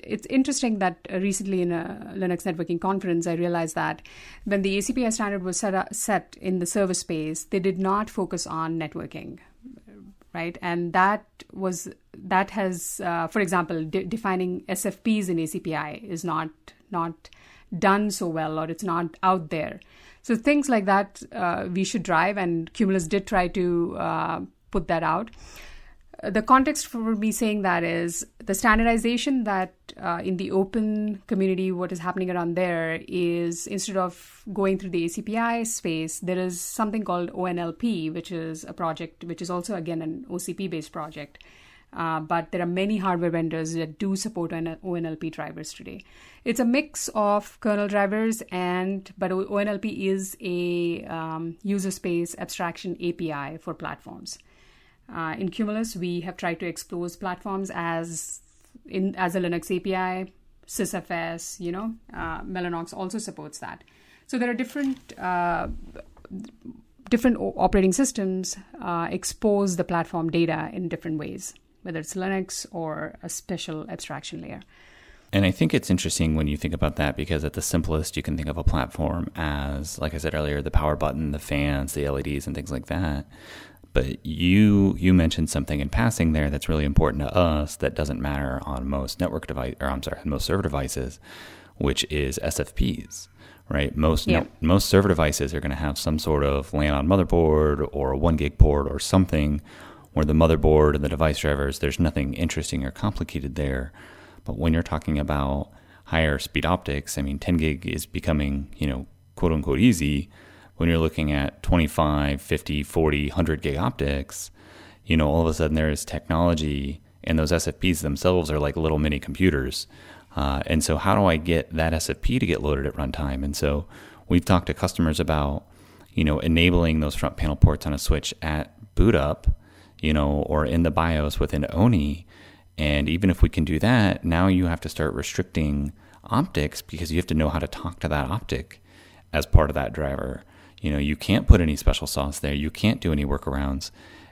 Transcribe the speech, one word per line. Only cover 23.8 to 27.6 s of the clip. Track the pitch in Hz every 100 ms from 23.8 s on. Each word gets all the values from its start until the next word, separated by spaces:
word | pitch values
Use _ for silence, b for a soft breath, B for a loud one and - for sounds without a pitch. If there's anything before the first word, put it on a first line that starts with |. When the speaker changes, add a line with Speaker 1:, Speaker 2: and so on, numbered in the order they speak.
| 170 -
Speaker 1:
uh, | 165 160 165 170 185 _ _
put | 190 160
that | 165
out. | 160 170 226 B B B B B B B - -
Uh, | 208
the | 202
context | 220 262 285 294 -
for | 233 220 208
me | 220
saying | 202 220 214